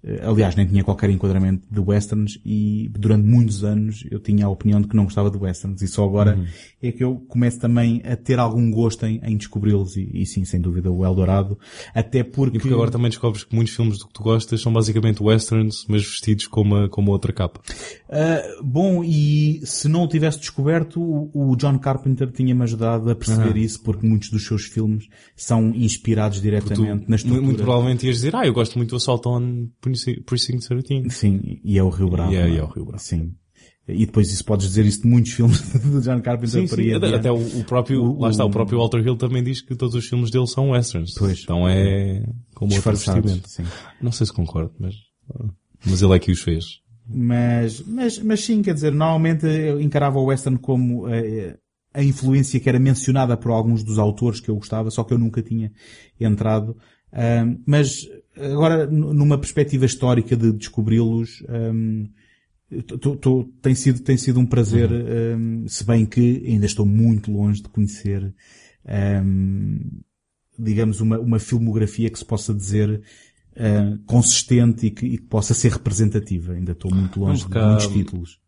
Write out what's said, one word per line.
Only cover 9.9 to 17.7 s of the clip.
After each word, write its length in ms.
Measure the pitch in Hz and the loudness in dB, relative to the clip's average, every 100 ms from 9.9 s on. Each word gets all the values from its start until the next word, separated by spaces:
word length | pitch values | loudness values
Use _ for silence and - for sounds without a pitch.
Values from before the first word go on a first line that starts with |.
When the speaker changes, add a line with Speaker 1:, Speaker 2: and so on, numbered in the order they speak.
| 98 | -6
Speaker 1:
e, 100 | 95 | -6
e 100 | 90 | -4
sim, 180 | 95 - | -4 -4
sem 140 | 92 90 | -2 -2
dúvida, 300 | 87 87 90 | 0 -2 -2
o 140 | 90 | 0
Eldorado. 540 | 92 92 90 98 98 101 - - - | 0 2 2 2 0 -6 -10 -20 -8
Até 280 | 113 110 131 | -4 0 0
porque 320 | 120 - 135 113 | -2 0 0 0
Speaker 2:
E 40 | |
porque 120 | 131 | 0
agora 180 | 120 117 | 2 2
também 200 | 120 120 | 0 -2
descobres 340 | 113 117 104 | 0 -4 -4
que 100 | - | -4
muitos 200 | 113 113 | 0 0
filmes 240 | - 113 101 | 0 -2 -2
do 80 | - | -10
que 80 | |
tu 80 | - | -6
gostas 380 | 107 113 - 110 | 0 0 0 -2
são 100 | 117 | 0
basicamente 500 | 113 107 110 110 107 | 0 2 2 2 2
westerns, 600 | 104 110 - 113 110 104 - | 4 4 2 0 0 -4 -2
mas 160 | 107 | 0
vestidos 440 | 104 - - 104 - | 0 -4 -2 -2 0
com 160 | - | 0
uma, 260 | 104 101 101 | 2 2 0
com 140 | - | 0
uma 80 | 101 | 2
outra 200 | 98 - | 2 -2
capa. 280 | - 90 - - | -4 -6 -6 -16